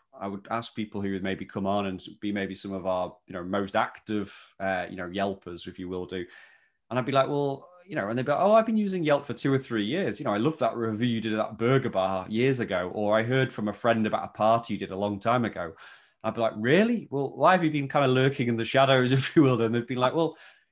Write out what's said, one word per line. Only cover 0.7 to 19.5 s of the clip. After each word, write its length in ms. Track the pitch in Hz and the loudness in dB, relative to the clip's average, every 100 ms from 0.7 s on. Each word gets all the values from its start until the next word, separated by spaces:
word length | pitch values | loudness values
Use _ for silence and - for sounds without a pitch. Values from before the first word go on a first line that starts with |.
people 280 | - 104 104 | -8 -8 -6
who 100 | 101 | -6
would 100 | 98 | -4
maybe 220 | 95 95 95 | -4 -6 -8
come 220 | 104 98 | -6 -2
on 180 | 101 101 | -2 -2
and 160 | 92 - - | -8 -12 -10
be 120 | 104 | -6
maybe 240 | 101 95 95 | -4 -6 -8
some 180 | 101 | -8
of 140 | 95 92 | -6 -4
our, 280 | 92 90 - - | -2 -4 -8 -14
you 60 | |
know, 100 | 90 | -10
most 320 | 87 101 98 110 | -4 -4 0 -2
active, 580 | 120 - - 107 98 - - - | -2 -6 -6 -6 -6 -12 -20 -8
uh, 280 | 95 92 87 | -4 -4 -4
you 60 | 92 | -8
know, 120 | 87 | -8
Yelpers, 600 | 95 101 95 90 87 95 | -4 -4 -4 -10 -12 -14
if 100 | 92 | -12
you 100 | 90 | -8
will, 180 | 92 87 | -6 -6
do. 180 | 92 87 - - _ _ _ - | -8 -10 -14 -20 _ _ _ -6
And 80 | 123 | -4
I'd 80 | 123 | 0
be 60 | |
like, 160 | 135 135 | 0 2
"Well," 420 | 143 143 139 - - - | 0 -2 -4 -12 -20 -10
you 100 | 156 | -6
know, 140 | 101 | -2
and 80 | 123 | -2
they'd 80 | 127 | 0
be 60 | |
like, 100 | 147 | 2
"Oh, 120 | 196 | 6
I've 120 | 220 220 | 6 4
been 120 | 220 | 0
using 260 | 202 190 | 0 0
Yelp 200 | 147 143 - | 2 2 0
for 80 | |
two 200 | - 139 | -2 2
or 60 | 135 | 2
three 260 | 131 113 104 | 0 -2 -2
years. 340 | 170 156 98 | -2 -2 -4
You 40 | 135 | -2
know, 80 | |
I 40 | 104 | 0
love 200 | 135 156 | 0 0
that 160 | 117 113 | -2 0
review 320 | 113 107 123 | -4 0 0
you 140 | 113 | 0
did 120 | 110 | -2
of 40 | 107 | -2
that 200 | 104 107 | -4 -2
burger 300 | 117 135 123 | 2 2 2
bar 340 | 95 92 95 92 | 0 0 -2 -4
years 320 | 110 131 123 | 0 2 2
ago." 300 | 101 92 90 - | 0 -2 -2 -2
Or, 200 | 104 110 | 0 2
"I 60 | |
heard 320 | 117 131 127 | 2 0 0
from 140 | - 107 | -2 -6
a 60 | |
friend 340 | - 120 113 107 | -2 0 2 2
about 160 | 107 | -2
a 60 | - | -4
party 440 | - 110 113 - | 0 2 2 0
you 60 | 98 | -6
did 120 | 92 | -6
a 40 | 95 | -4
long 220 | 101 101 | -4 -2
time 260 | 117 123 107 | 0 0 0
ago." 280 | 92 85 - - - _ _ | -4 -10 -10 -20 -20 _ _
I'd 100 | 110 | -6
be 80 | 113 | -2
like, 120 | 113 104 | -2 0
"Really? 500 | 117 170 226 233 - | 4 4 4 0 -4
Well, 240 | 135 135 - | -4 -4 2
why 160 | 151 | 4
have 120 | 185 | 4
you 60 | 160 | 2
been 180 | 147 135 | 0 0
kind 160 | 147 | 2
of 80 | 135 | 4
lurking 360 | 127 131 131 120 | 4 4 2 -2
in 100 | 113 | 0
the 80 | 113 | 2
shadows, 460 | 135 135 131 123 | 4 6 6 4
<laughs> 80 | 131 | 2
if 160 | - 170 | 4 6
you 80 | |
will?" 180 | 135 | 6